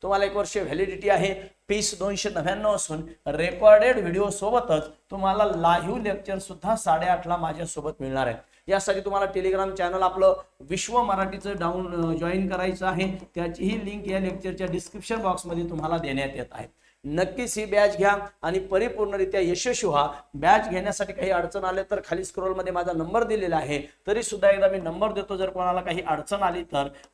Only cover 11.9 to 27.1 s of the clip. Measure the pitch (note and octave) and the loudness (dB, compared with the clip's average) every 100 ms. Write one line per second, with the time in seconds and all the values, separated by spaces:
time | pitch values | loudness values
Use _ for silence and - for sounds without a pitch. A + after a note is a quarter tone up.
11.9 | E3+ E3 D#3+ E3+ F#3 F#3+ F#3 F#3 F#3 F#3 | -2 -2 0 0 0 0 0 -2 -2 -2
12.9 | E3+ F#3+ F#3+ - F3 E3+ E3+ F#3+ F#3+ G3 | 0 -2 -4 -8 -6 -6 -2 -2 -2 -4
13.9 | G3+ G3+ F#3+ F#3+ F#3+ F#3 F#3 F#3 F3+ - | -8 -4 -2 -2 -4 -8 -6 -4 -4 -8
14.9 | G#3 - A3+ F#3+ F3+ F3 E3+ E3+ D#3+ D#3 | -16 -6 -2 -2 -2 -4 -6 -4 -4 -2
15.9 | E3 C#3+ C3+ C3+ C3+ B2 A#2 A#2 _ _ | -2 -2 -4 -4 -6 -10 -12 -16 _ _
16.9 | _ C#3+ D#3 F#3 - A#3+ G#3+ G#3+ G#3 G#3 | _ -6 -2 -2 -2 -6 -4 0 4 4
17.9 | F3+ G3+ G3+ G3+ _ D#3+ F#3+ F#3 G3 A#3 | 4 2 2 -2 _ -2 -2 0 0 0
18.9 | - G3+ G3+ F#3+ G3 E3+ F3 B3 B3 G3 | -2 -2 0 0 2 0 0 0 0 2
19.9 | C#3+ D3 - - C#3 D#3 A3 A3+ F#3 G3 | 2 2 -2 -14 0 6 6 4 -4 -4
20.9 | - G3 F#3 F#3 F3+ E3+ G3+ F#3 F#3 F#3+ | -4 -6 -4 0 0 0 -4 -4 -4 -2
21.9 | G3+ - F3 F#3 - F#3+ F#3 F3+ F3+ F3 | -4 -4 -6 -6 -4 -4 -4 -2 -2 -2
22.9 | E3 D#3+ A3 A3 G#3+ F3+ E3 C#3+ D3 D3 | -2 0 0 0 0 0 -2 0 -4 -6
23.9 | _ - G#3+ A3 C#3+ G3 G3 F#3+ F#3+ E3 | _ -4 -2 -2 2 4 6 4 2 -6
24.9 | E3 G#3+ G3+ G3 F#3+ F#3+ F#3 F3+ F3+ F3+ | -2 -2 -2 -6 -4 -4 -2 -2 -2 -2
25.9 | E3+ E3+ D3+ C#3+ G3+ F#3 F3 E3+ - F3+ | -6 -2 -4 -2 -2 0 -2 -4 -4 -4
26.9 | - - | -8 -16